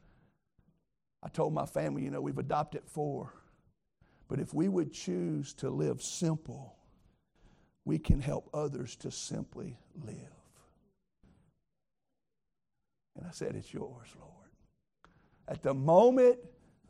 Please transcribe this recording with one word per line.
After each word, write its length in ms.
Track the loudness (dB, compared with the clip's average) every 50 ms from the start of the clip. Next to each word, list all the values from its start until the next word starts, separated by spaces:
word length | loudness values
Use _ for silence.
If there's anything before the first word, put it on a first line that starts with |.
| -20 -20 -20 _ _ _ _ _ _ _ _ _ _ _ _ _ _ _ _ _ _ _ _ _
I 80 | -16 -8
told 240 | -2 -2 0 0 0
my 120 | -2 -4
family, 380 | -2 -2 -2 -2 -2 -2 -4 -4
'You 80 | -4
know, 100 | -4 -4
we've 160 | -4 -4 -4 -4
adopted 460 | -2 -2 0 0 -2 -2 -6 -10 -12
four, 480 | -10 -6 -4 -4 -4 -4 -6 -8 -10 -14 -18 -20 -20 -20 _ _ _ _ _ _ _ _ _ _ _ _ _ -10 -6
but 120 | -4 -4
if 140 | -4 -2 -2
we 160 | 0 0 2
would 220 | 2 0 0 -2
choose 640 | -4 -8 -6 -4 -4 -2 -2 -2 -2 -4 -6 -8 -8
to 140 | -6 -6 -4
live 320 | -2 -2 -2 -2 -2 -4
simple, 760 | -6 -8 -4 -2 0 0 0 0 -4 -8 -14 -14 -14 -16 -20 -20 -20 -20 -20 -20 _ _ _ _ _ _ _ _ -20 -20 -20 -20 _ _ _ _ -4
we 140 | -2 -2 2
can 220 | 4 6 6 6
help 280 | 4 2 -2 -2 -4 -4 -4
others 420 | -4 -2 -2 -4 -6 -8 -8 -10 -10
to 140 | -10 -10
simply 680 | -8 -8 -8 -6 -6 -6 -6 -8 -10 -12 -12 -12 -12 -14 -18 -20 -16 -14 -12
live.'" 300 | -12 -12 -12 -14 -18 -20 -20 -20 -20 _ -20 -20 _ _ _ _ _ _ _ _ _ _ _ _ -20 -20 _ _ _ _ _ _ _ _ _ _ _ _ _ _ _ _ _ _ _ _ _ _ _ _ _ _ _ _ _ _ _ _ _ _ _ _ -16
And 100 | -16 -14
I 40 |
said, 240 | -10 -6 -6 -6 -4
"It's 180 | -6 -8 -10 -10
yours, 420 | -10 -10 -10 -12 -14 -18 -20 -20 -20
Lord." 140 | -20 -20 -20 -20 -20 -20 -20 _ _ _ _ _ _ _ _ _ -20 -20 _ -20 -20 _ _ _ -10 -10
At 140 | -8 -2
the 120 | -2 0 0
moment 640 | 2 4 8 10 10 10 10 10 10 8 8 8 6 0 -14 -20 -20 -20 -20 -20 _ _ -10